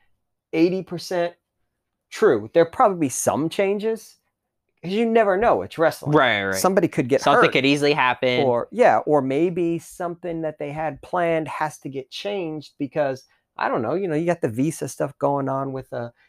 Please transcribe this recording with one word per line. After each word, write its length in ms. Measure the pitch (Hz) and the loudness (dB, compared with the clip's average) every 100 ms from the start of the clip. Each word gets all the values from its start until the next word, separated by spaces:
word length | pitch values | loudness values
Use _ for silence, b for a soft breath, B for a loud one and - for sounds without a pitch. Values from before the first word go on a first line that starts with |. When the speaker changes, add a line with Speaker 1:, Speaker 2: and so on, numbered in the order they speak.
| b _ _ _ _ | b _ _ _ _
Speaker 1:
eighty 320 | 160 175 190 | 0 2 0
percent 500 | 170 170 - 180 170 - _ _ _ _ _ _ _ | -6 -12 -6 -4 -4 -6 _ _ _ _ _ _ _
true. 380 | - 214 117 107 | 2 4 4 2
There'll 160 | 170 165 | 2 2
probably 280 | - 233 180 | 2 2 2
be 80 | 143 | -2
some 400 | - - 101 160 | -2 -2 -2 -2
changes, 680 | - 196 202 214 226 - _ _ _ _ _ _ _ | -2 -2 0 -4 -6 -10 _ _ _ _ _ _ _
'cause 120 | 165 | -6
you 120 | 202 233 | -2 2
never 300 | 226 202 185 | 4 4 2
know. 260 | 226 117 | 2 2
It's 140 | 87 - | -2 0
wrestling. 340 | 160 - 139 | 0 0 2
Speaker 2:
Right, 320 | 151 127 104 | 4 4 2
right. 100 | 98 | 0
Speaker 1:
Somebody 320 | 95 185 196 170 | 0 2 2 2
could 220 | - 127 | 0 0
get 120 | 135 | 2
Speaker 2:
Something 260 | - 214 180 | 4 4 4
Speaker 1:
hurt. 60 | |
Speaker 2:
could 140 | 143 135 | 4 2
easily 280 | 143 147 | 2 2
happen. 500 | 147 127 123 127 123 | 2 2 2 0 2
Speaker 1:
Or, 240 | 135 120 - | 2 0 -2
yeah, 280 | 202 220 113 | 2 4 4
or 220 | - 147 | 2 0
maybe 600 | 131 139 175 175 170 170 | 2 0 0 0 -2 -4
something 600 | - - 175 170 175 165 | -8 -10 -8 -8 -10 -6
that 160 | 156 151 | -8 -8
they 120 | 147 | -10
had 320 | 151 160 139 | -6 -6 -8
planned 460 | - 180 170 165 147 | -6 -2 0 0 -2
has 300 | - 156 - | -6 -6 -6
to 100 | 151 | -12
get 220 | 135 - | -12 -12
changed 640 | - 202 202 165 156 - _ | -12 -8 -6 -8 -10 -14 _
because, 460 | 143 160 143 127 _ _ _ - | -6 -2 -2 -4 _ _ _ -6
I 120 | - | -2
don't 140 | 220 | -2
know, 120 | 113 | -2
you 120 | 170 196 | -2 -2
know, 80 | |
you 100 | 151 | -2
got 160 | 170 170 | -2 -2
the 80 | 135 | -4
visa 380 | 110 151 - 143 | -2 -4 -4 -10
stuff 320 | - 147 - | -6 -8 -4
going 300 | 143 143 135 | -2 -2 -4
on 240 | 135 139 | -4 -6
with, 200 | 131 131 | -10 -10
uh, 180 | 127 120 - | -10 -10 -14